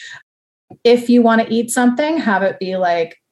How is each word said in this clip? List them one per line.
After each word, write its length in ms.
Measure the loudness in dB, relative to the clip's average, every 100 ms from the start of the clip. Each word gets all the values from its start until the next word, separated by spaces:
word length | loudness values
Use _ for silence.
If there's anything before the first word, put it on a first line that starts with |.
| -20 -20 _ _ _ _ _ -4
If 240 | 2 2 4
you 140 | 2
wanna 240 | 4 2 0
eat 220 | -4 -4
something, 480 | 0 0 0 -2 -2
have 240 | -2 0
it 160 | -2 -4
be, 180 | -6 -4
like, 400 | -2 -2 -4 -8 _